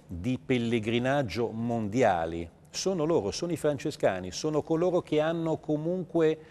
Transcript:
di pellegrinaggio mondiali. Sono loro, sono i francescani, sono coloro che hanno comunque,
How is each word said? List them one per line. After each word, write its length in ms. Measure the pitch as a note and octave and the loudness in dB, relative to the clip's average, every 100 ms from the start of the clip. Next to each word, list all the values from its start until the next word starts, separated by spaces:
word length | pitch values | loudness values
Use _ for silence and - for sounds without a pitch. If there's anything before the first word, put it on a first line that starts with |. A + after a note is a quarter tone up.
| - | -14
di 320 | F2 G2 C3+ | -6 -4 -4
pellegrinaggio 1080 | - B2+ A#2 A#2 G#2+ A#2 B2+ C#3 C3 F#2+ A#2 | 0 0 2 0 0 0 2 0 0 -2 -2
mondiali. 960 | A2 A#2 A#2 G#2+ A2+ A#2 F2 E2 E2+ E2+ - - | -2 -2 -2 -2 4 4 4 0 -4 -8 -12 -14
Sono 360 | - - F#3+ D3+ | -4 -2 0 2
loro, 260 | E3 G2+ | 2 0
sono 220 | - F3 | -2 -4
i 40 | E3 | -2
francescani, 760 | D3+ C#3+ D#3 - C3+ F#2+ F#2 | 0 -2 -4 0 0 0 -4
sono 300 | - D#3 D3+ | -6 -2 -2
coloro 400 | - D#3+ F3+ E3+ | 0 0 2 2
che 200 | - D3+ | 2 0
hanno 360 | D3+ E3+ D#3+ D#3 | 2 0 -2 -2
comunque, 840 | - D3+ D#3+ F#3 F3 E3+ D#3 D#3 - | -2 -2 0 -4 -2 2 4 2 -4